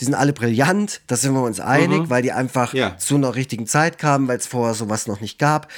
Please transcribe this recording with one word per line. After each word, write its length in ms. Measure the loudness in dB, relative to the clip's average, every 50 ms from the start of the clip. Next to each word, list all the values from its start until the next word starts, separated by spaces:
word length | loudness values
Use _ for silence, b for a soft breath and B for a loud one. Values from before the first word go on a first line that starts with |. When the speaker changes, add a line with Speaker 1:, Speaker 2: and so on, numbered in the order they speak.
Speaker 1:
die 40 | -2
sind 100 | 0 2
alle 180 | 2 2 2
brillant, 680 | 2 2 0 0 2 4 4 4 4 2 0 -2 -6 -10 _
da 100 | -4 -2
sind 160 | 0 0 0 2
wir 80 | 2
uns 180 | 0 -2 -2 -4
einig, 400 | -2 2 4 4 4 4 2 0
Speaker 2:
Mhm. 80 | 0 0
Speaker 1:
weil 120 | 0 0
die 100 | 0 0
einfach 420 | -2 -2 -4 -2 0 -2 -2 0 0
Speaker 2:
Ja. 240 | -2 -2 -2 -2 -6
Speaker 1:
zu 160 | -2 0 2
einer 220 | 2 2 0 -2
richtigen 320 | -4 -4 -6 -6 -8 -6 -2
Zeit 300 | 2 2 2 2 0 -2
kamen, 280 | 0 2 2 2 2
weil 120 | 0 -2 -4
es 100 | -4 -6
vorher 260 | -4 -2 0 0 -2
sowas 320 | -2 -4 -4 -4 -4 -4
noch 140 | -4 -6 -6
nicht 180 | -8 -10 -4 0
gab 300 | 0 2 2 0 -2 B B